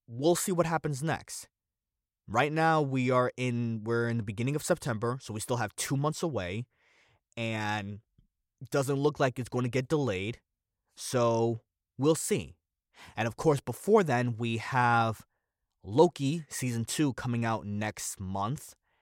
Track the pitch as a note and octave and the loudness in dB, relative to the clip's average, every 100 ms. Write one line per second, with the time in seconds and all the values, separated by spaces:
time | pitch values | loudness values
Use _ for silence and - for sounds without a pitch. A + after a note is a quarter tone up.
0 | - A#2 D#3 E3+ - F3 E3 D#3+ D3+ C3 | -14 0 2 4 2 2 2 0 -2 -4
1 | D#3+ B2 - - - _ _ _ _ _ | -2 -2 -6 -16 -16 _ _ _ _ _
2 | _ _ - A2 D3 D#3 D#3+ D#3 C#3 C3 | _ _ -2 0 2 2 4 4 2 2
3 | B2+ B2+ B2 - B2+ A#2+ A#2 A2 A2 A#2 | 4 4 2 0 -2 0 -2 -2 -2 0
4 | A#2 A#2 G#2+ G2 B2 D3 - E3+ C#3 G#2+ | 0 -2 -4 -4 -2 -2 0 -2 -2 -2
5 | A#2+ C3 - A2 - B2 G#2 - - D3+ | -2 -4 -8 -8 -4 -4 -4 -6 -4 -2
6 | D3+ - E3+ A2+ F2+ G#2+ B2 _ _ _ | -2 -2 -4 -2 -4 -6 -8 _ _ _
7 | _ _ _ - A2+ A2 G#2+ G#2+ G2+ G#2 | _ _ _ -8 -6 -4 -2 -4 -6 -10
8 | - _ _ _ _ _ B2+ C#3+ C3+ C#3 | -16 _ _ _ _ _ -4 -2 0 2
9 | D3 - C3+ B2+ A#2 B2 B2 B2+ B2+ D#3 | 0 2 0 0 -4 -2 0 -2 0 0
10 | B2+ F#2 G2+ B2 _ _ _ _ _ - | 0 -2 -4 -8 _ _ _ _ _ -14
11 | - B2+ A#2 A#2 A#2 A2+ - _ _ - | -4 2 2 4 2 0 -8 _ _ 0
12 | C#3+ D#3+ - G3 - - _ _ _ - | 2 2 0 -2 -4 -14 _ _ _ -20
13 | - - A2+ - D#3+ C#3 - - - A3 | -12 -4 -4 2 2 2 0 -4 4 4
14 | D#3+ A#2+ B2 A2 A#2 A2+ - B2 B2 A#2 | 4 0 0 -2 -4 -4 0 2 4 4
15 | A2+ A2 - _ _ _ _ _ F#2 A#2+ | 2 -2 -12 _ _ _ _ _ 0 6
16 | E3+ - C#3 E3+ D3+ - B2+ A#2 A2+ - | 6 4 -2 -2 -6 -4 -2 -2 -4 0
17 | D3 A2+ B2 A#2 A#2 A2 G2+ G#2 G#2+ - | 0 0 -4 -2 0 -2 -4 -4 -4 -6
18 | - - F#2+ G2 G#2 D#3 - - _ _ | -10 -8 -6 -2 -2 -4 -8 -20 _ _